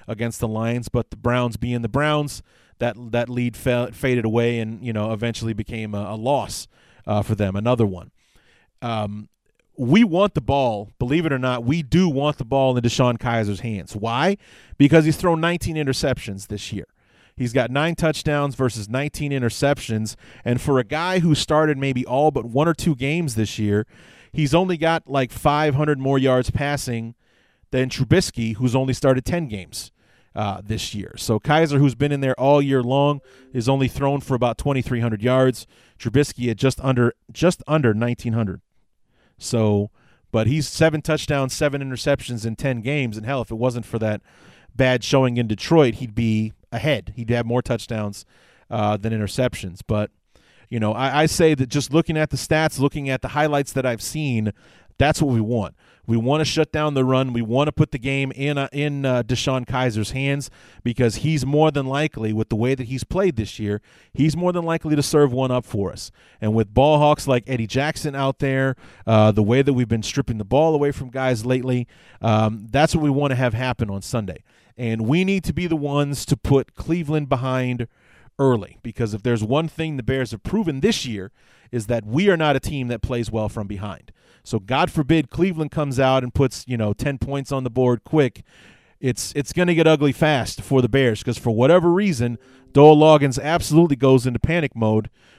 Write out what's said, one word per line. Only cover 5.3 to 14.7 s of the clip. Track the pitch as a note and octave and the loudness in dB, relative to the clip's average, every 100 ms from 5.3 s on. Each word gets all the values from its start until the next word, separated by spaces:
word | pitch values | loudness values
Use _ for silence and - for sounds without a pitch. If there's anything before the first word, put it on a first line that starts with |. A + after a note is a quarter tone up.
| A2+ A2 | -4 -6
became | G#2+ G#2 A2+ G#2+ | -6 -8 -8 -8
a, | G#2 G2+ | -6 -8
a | A2 | -6
loss, | A2+ C#3 G#2 - - _ _ _ - | -2 -2 -4 -10 -14 _ _ _ -4
uh, | G#2 | -2
for | G2+ | -2
them, | G#2 G2 | -2 -2
another | G2 A2+ B2 G#2+ | -2 0 2 0
one. | F2+ - _ _ _ _ _ _ - | -2 -16 _ _ _ _ _ _ -14
Um, | A#2+ A2 G#2 G#2 G#2+ _ _ _ _ - | -8 -6 -6 -10 -16 _ _ _ _ -6
we | A#2+ G3 | 4 4
want | A#3 E3+ G3+ | 4 2 0
the | D#3 | 0
ball, | A#2 C#3 B2 G#2+ G#2 - | -2 0 0 -2 -8 -8
believe | B2 D#3+ | -2 0
it | D#3+ | 0
or | C3 | -2
not, | B2+ B2 | -2 -2
we | A#2 E3 | -2 -2
do | C3 E3+ F#3 | 2 2 4
want | C3+ D3 - | 2 -2 -4
the | |
ball | A2+ C3+ C3 B2 | -2 0 2 2
in | |
DeShone | A#2 - B2 A#2 | 0 2 0 0
Kizer's | B2 A#2 G#2 F#2+ | -2 -2 -2 -4
hands. | A#2 G#2 - G#2+ | -6 -8 -10 -8
Why? | A2 A#2+ E3+ - _ - - | -4 0 0 -2 _ -20 -6